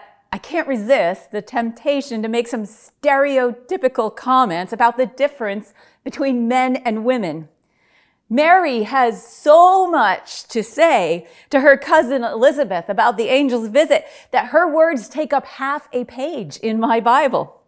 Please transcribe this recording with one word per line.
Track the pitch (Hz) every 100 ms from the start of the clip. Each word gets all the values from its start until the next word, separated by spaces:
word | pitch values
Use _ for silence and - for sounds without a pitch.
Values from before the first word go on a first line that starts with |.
| - _ -
I | 202
can't | - 320 311
resist | 240 208 262 170 190 -
the | 208
temptation | 202 247 233 226 302 285 269 226
to | 220
make | 233 233
some | 233 202
stereotypical | - - _ 285 277 285 262 247 240 - 370 254 254 220 -
comments | 254 262 233 170 185
about | 226 240 233
the | 254
difference | - 277 - 214 202 208 _ _ _
between | 262 - 277 247 233
men | 254 254 262
and | 247 220 233
women. | 254 180 156 151 _ _ _ _ _ _ _ -
Mary | 233 320 370 330 233
has | 214 269 240 190 -
so | - 294 320 359 381 359
much | 311 208 175 - - -
to | 233
say | - - 330 254 165 175 - - -
to | 277
her | 285 269
cousin | 285 320 247 269
Elizabeth | 233 220 269 277 220 180 190
about | 196 226 208
the | 220
angel's | 262 277 233 220
visit | 254 320 269 - - -
that | 254 226
her | 302 349
words | 311 320 269 196
take | 294 311
up | 269 262
half | - 269 277 -
a | 247
page | 240 254 294 285 156 -
in | 226 220
my | 226 233
Bible. | 233 262 285 180 - _